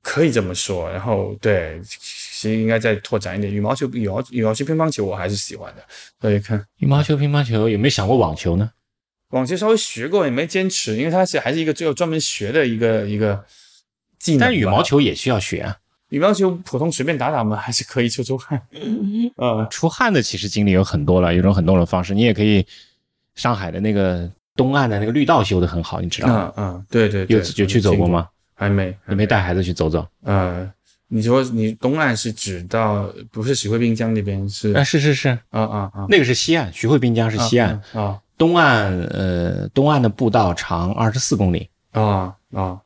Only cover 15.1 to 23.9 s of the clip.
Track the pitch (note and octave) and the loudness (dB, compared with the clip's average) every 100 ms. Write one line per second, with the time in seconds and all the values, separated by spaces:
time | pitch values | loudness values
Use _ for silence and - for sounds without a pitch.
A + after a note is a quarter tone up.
15.1 | D2 C3 A2+ - - C2+ G2+ _ _ _ | 0 -2 -2 -2 -6 -6 -10 _ _ _
16.1 | C#3+ F#3+ F#3+ F#3 F3 - C3 E3 D3+ C#3 | 0 2 4 2 0 -6 -2 -2 -2 -2
17.1 | D3 B2+ D3 G#2+ G#2+ B2 A2+ - C3 A#2+ | 0 -2 0 0 -2 -2 -4 -2 -2 0
18.1 | - B2+ C3 - C#3 - D#3+ B3+ A3 G3+ | -2 -4 -6 -4 -8 -8 -10 -6 -4 -2
19.1 | G#3+ A#3+ - B2 A2 A2 - E3 - A#3+ | -2 -4 -2 -2 0 -4 -2 -4 0 0
20.1 | E3+ G#2 F2+ G2 G#2+ G#2 F#2 G2 D2+ D2 | 2 0 -4 -4 0 4 4 2 0 2
21.1 | F#2 F2 F2 F#2+ G2 E2+ F#2+ E2+ F#2 F2+ | 4 4 4 4 4 4 4 4 0 0
22.1 | G2 A#2 G2+ G#2+ G2+ - - - _ _ | 2 2 4 4 4 2 -8 -20 _ _
23.1 | _ _ - B2 G#2+ F2+ E2+ G#2 | _ _ -6 -2 -2 -4 -2 0